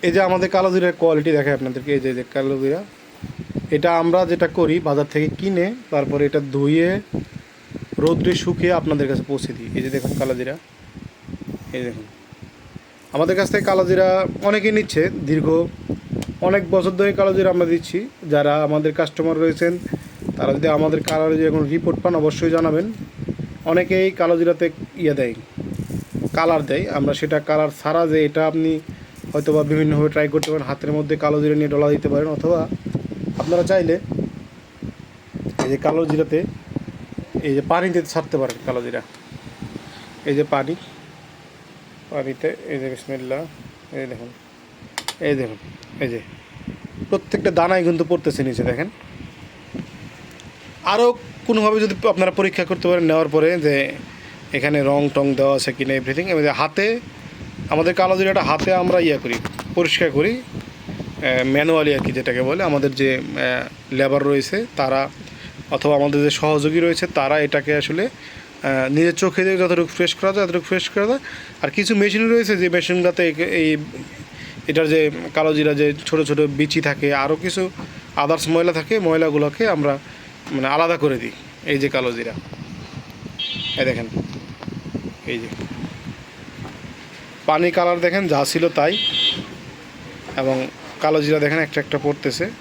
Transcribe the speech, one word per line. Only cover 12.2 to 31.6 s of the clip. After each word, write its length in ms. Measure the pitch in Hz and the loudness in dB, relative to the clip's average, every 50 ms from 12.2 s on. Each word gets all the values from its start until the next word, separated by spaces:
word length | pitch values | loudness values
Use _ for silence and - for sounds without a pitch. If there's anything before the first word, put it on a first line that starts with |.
| - - - - - - - - - - - - - - - - - - | -20 -20 -20 -20 -20 -20 -20 -20 -20 -20 -20 -20 -20 -20 -20 -20 -20 -8
আমাদের 240 | - 139 160 170 185 | 0 0 2 2 2
কাছ 140 | 185 196 - | 2 2 2
থেকে 140 | - 208 196 | 0 0 2
কালো 200 | 202 190 190 185 | 2 4 4 4
জিরা 420 | 175 185 185 190 185 185 190 190 - - - | 4 4 4 6 4 4 2 2 -2 -4 -2
অনেকেই 300 | 196 202 208 214 190 220 | 0 2 2 2 2 2
নিচ্ছে, 380 | 214 214 214 202 - 151 160 185 - 202 160 | 2 2 0 2 0 2 2 2 0 -4 -2
দীর্ঘ 400 | 139 156 156 147 156 160 165 170 - - - - - - - - - - - - - - - | 0 0 2 2 4 2 2 2 0 -4 -12 -8 -8 -8 -8 -6 -8 -6 -6 -6 -6 -6 -2
অনেক 300 | 180 180 190 202 185 165 | 0 2 2 2 2 4
বছর 200 | 185 185 170 190 | 2 2 4 2
ধরে 220 | 185 180 202 202 | 2 2 2 2
কালো 220 | 196 196 196 190 190 | 4 4 2 4 4
জিরা 160 | 190 190 185 | 4 4 4
আমরা 160 | 175 180 175 | 4 4 4
দিচ্ছি। 420 | 165 170 170 165 - - 175 220 277 - - - 160 | 4 2 0 0 -2 -4 -4 -4 -4 -12 -12 -2 2
যারা 320 | 147 147 143 143 147 151 | 2 4 4 4 4 4
আমাদের 300 | 151 147 151 151 151 156 | 2 2 2 2 2 2
কাস্টমার 460 | 151 - 165 151 - - 160 165 160 156 | 2 2 -2 -2 0 -2 0 0 2 2
রয়েছেন, 400 | 165 165 156 - 175 170 175 175 - - - - - - - - - - - | 2 2 2 2 0 0 0 -2 -6 -8 -8 -8 -10 -14 -16 -10 -8 -8 -4
তারা 180 | - 131 135 135 | -2 0 0 0
যদি 140 | 143 147 160 | 2 2 2
আমাদের 340 | 151 147 156 156 156 156 | 2 4 2 2 2 0
কালো 340 | - - 156 156 156 160 160 | 0 0 0 2 2 2 2
জিরা 140 | 156 160 160 | 4 2 2
কোনো 140 | 151 156 151 | 2 2 0
রিপোর্ট 360 | 139 156 165 160 170 - - | 2 0 0 0 0 -2 0
পান, 140 | - 180 175 | 0 0 2
অবশ্যই 360 | 160 151 156 147 - 165 165 | 4 2 2 0 2 0 2
জানাবেন। 420 | 165 165 165 160 151 160 190 220 220 - - - - - - - - - - - - - - | 2 2 2 2 2 0 0 -2 -6 -10 -12 -14 -12 -10 -8 -8 -8 -8 -8 -10 -12 -8 -2
অনেকেই 460 | 165 165 180 180 160 185 185 190 190 | 2 2 2 2 4 2 2 2 2
কালো 280 | 190 - 175 165 175 165 | 2 0 2 2 4 4
জিরাতে 320 | 170 170 170 165 175 165 151 - - - - | 4 2 4 2 2 -2 -2 -6 -14 -14 -8
ইয়ে 180 | - 175 151 143 | -2 0 0 2
দেয়, 200 | 131 131 120 113 - - - - - - - - - - - - - - - - - - - | 2 0 -2 -2 -8 -14 -14 -12 -10 -8 -8 -6 -8 -6 -6 -6 -8 -8 -6 -6 -6 -4 -2
কালার 340 | - - 165 165 165 156 147 | 0 0 2 2 2 2 0
দেয়, 240 | 131 135 151 190 - | 0 -2 -2 -2 -2
আমরা 240 | - 147 139 143 143 | -2 0 0 0 0
সেটা 260 | - - 147 156 151 | -2 -2 0 0 -2
কালার 280 | 147 - 151 151 156 147 143 - | 0 0 2 2 2 0 -2 -4
ছাড়া 240 | - 151 156 165 170 | -4 0 2 2 2
যে 180 | 160 156 156 151 | 4 4 4 2
এটা 220 | 147 147 160 160 | 2 2 0 0
আপনি 340 | 160 156 160 160 160 160 156 156 - - - - - - - - - | 0 0 0 0 0 0 -2 -4 -10 -16 -16 -18 -20 -18 -16 -14 -4
হয়তোবা 300 | - 151 151 - 151 151 | -4 -2 0 2 2 2
বিভিন্নভাবে 460 | 147 147 156 156 156 151 151 147 151 151 | 4 2 2 2 4 4 4 4 4 2
ট্রাই 200 | 151 156 151 147 | 4 2 0 2
করতে 220 | 143 156 151 156 | 2 0 0 0
পারেন, 160 | 151 156 139 | -2 -2 -2
হাতের 260 | 127 143 143 - 147 | -4 -6 -4 -2 -2
মধ্যে 240 | 147 151 151 147 156 | -2 -2 0 0 -2
কালো 260 | 143 147 147 151 151 | 0 2 2 2 4
জিরা 120 | 147 151 151 | 2 4 4
নিয়ে 140 | 151 | 2